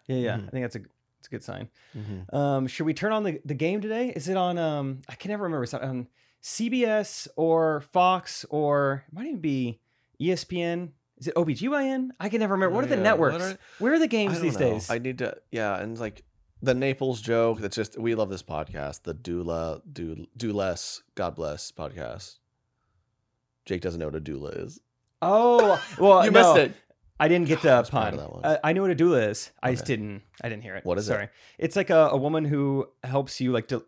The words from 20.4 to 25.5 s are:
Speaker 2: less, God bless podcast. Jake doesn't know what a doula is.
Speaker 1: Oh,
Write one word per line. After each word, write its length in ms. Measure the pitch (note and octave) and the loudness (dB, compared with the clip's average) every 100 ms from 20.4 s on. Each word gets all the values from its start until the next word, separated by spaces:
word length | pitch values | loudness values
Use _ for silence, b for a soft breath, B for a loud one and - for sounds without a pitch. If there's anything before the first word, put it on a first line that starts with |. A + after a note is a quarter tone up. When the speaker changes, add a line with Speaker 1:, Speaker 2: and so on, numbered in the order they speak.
| A2+ | -4
Speaker 2:
less, 500 | G2+ F#2+ E2+ - - _ | -2 -2 -4 -8 -14 _
God 220 | - F2 D#2 | -6 -6 -6
bless 340 | D#2 D2 - | -8 -8 -12
podcast. 680 | - D2+ E2+ A#1+ F#2+ - - _ _ _ _ _ _ _ _ _ _ _ _ | -12 -12 -10 -12 -12 -16 -20 _ _ _ _ _ _ _ _ _ _ _ _
Jake 160 | - F2+ | -8 -6
doesn't 180 | F#2 E2+ | -6 -6
know 60 | D#2 | -6
what 100 | D#2 | -8
a 40 | |
doula 440 | D#2 C#2 C#2+ - | -8 -10 -10 -10
is. 160 | - D#3+ _ _ _ _ | -12 -14 _ _ _ _
Speaker 1:
Oh, 580 | E3+ G#3+ A#3+ | 2 4 6